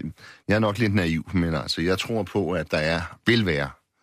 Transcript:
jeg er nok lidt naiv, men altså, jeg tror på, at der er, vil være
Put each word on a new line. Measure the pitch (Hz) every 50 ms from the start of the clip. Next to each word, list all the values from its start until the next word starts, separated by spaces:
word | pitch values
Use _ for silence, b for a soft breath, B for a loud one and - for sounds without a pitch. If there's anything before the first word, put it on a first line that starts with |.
| - 78 B B B B B B B -
jeg | 104
er | 110
nok | 110 104 101 104
lidt | 117 104 98
naiv, | 101 87 82 80 80 - - -
men | 90 85 82 82
altså, | 73 - - - 82
jeg | 82 90 92 -
tror | - - 117 110
på, | 101 - - 104 92 80
at | 92 82 78 -
der | - 80
er, | 78 80 82 85 85 - - - -
vil | 107 120 120 104
være | 90 78 71 71 69 - _ _ _ _ _